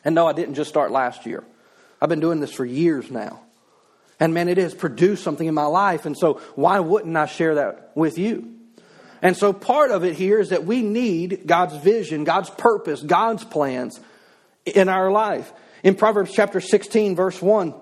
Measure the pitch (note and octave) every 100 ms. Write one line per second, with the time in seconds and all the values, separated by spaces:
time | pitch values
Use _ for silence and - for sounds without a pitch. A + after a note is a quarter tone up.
0 | D3 E3 E3 D3 E3 C#3 C#3+ - C3+ C3
1 | B2 B2 A2+ - - _ _ _ _ _
2 | D3+ D#3+ D#3+ D#3+ C#3+ - B2+ B2+ E3+ C#3+
3 | A2+ B2 G#2 - _ _ _ _ _ _
4 | _ _ E3 E3+ F3 F3+ F3 - E3+ A#2
5 | F#3 G3+ F3 D3 D#3+ D#3 D3 E3+ G3+ E3
6 | D#3+ C#3+ E3 - - - D#3+ G3 D#3+ G#3
7 | E3 D#3+ D3+ - E3 D3+ A#2+ - - -
8 | D#3+ D#3+ G#3 A3+ - - - _ _ -
9 | - - F3+ F3 G3+ G3 - C4+ C#4+ G3+
10 | F3+ D#3 F#3+ G#3+ F#3+ F3 E3 B3 G#3+ A3
11 | A#3+ E3 F3 F#3+ - E3+ F3 D3+ D#3+ A3+
12 | F#3+ D#3 D3+ F3 F#3+ - A#3 G#3 - C#3+
13 | D3+ F3 A3+ A3 - D#3+ C#3 B2+ A#2+ -
14 | - _ _ _ _ _ - G3 F#3+ F#3
15 | F#3+ G#3 G#3+ D#3+ - - - - F#3+ G3
16 | G#3+ G#3 F#3 - G3+ F#3+ - G#3 - A3
17 | G#3 F3 F#3+ F3+ F3+ G#3+ E3+ -